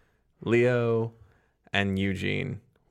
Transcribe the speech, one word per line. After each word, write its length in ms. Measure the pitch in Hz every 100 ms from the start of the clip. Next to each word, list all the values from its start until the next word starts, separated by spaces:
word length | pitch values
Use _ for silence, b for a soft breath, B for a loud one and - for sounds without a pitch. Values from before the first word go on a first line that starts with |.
| b b b _
Leo 720 | - 117 120 123 117 113 113 b b b b b _
and 280 | 98 98 95
Eugene, 600 | 98 92 98 98 92 101 - _ _